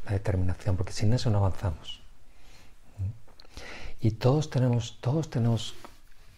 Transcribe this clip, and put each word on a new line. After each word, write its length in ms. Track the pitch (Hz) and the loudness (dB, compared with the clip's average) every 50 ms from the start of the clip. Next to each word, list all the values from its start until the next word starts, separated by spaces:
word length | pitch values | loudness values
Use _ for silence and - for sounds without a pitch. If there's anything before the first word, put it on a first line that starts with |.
| - | -2
la 80 | - | 0
determinación, 640 | 101 95 - 104 90 92 90 92 87 - - 101 92 | 0 0 2 2 2 4 4 4 2 2 2 2 2
porque 160 | - - - | 2 2 0
sin 220 | - - 104 107 120 | 0 4 4 6 6
eso 160 | 123 - 123 | 6 4 4
no 80 | 101 | 4
avanzamos. 640 | 101 98 95 98 - - 92 78 - - - - - - - - - - - - - - - - - - - - - - - - - 95 98 117 - - - - - - - - - - - - - - - - - | 6 4 4 2 2 0 -2 -2 -4 -8 -12 -12 -12 -14 -16 -14 -14 -14 -14 -12 -14 -14 -14 -14 -14 -16 -16 -16 -16 -18 -16 -8 -6 -6 -6 -6 -8 -12 -14 -14 -14 -16 -14 -12 -12 -10 -10 -8 -8 -6 -6 -2 0
Y 100 | - 113 | 2 0
todos 380 | 110 - - 127 139 156 147 - | 2 4 2 4 4 4 2 0
tenemos, 500 | - 127 127 123 120 117 117 - - - | 2 2 2 4 2 2 0 -4 -10 -4
todos 300 | - 120 143 160 151 - | -2 0 0 0 -2 -2
tenemos, 440 | - 127 113 117 117 107 - - - - - - - - - - - - - - - | 0 2 2 2 2 2 -2 -6 -8 -10 -12 -14 -16 -18 -18 -16 -16 -16 -18 -20 -20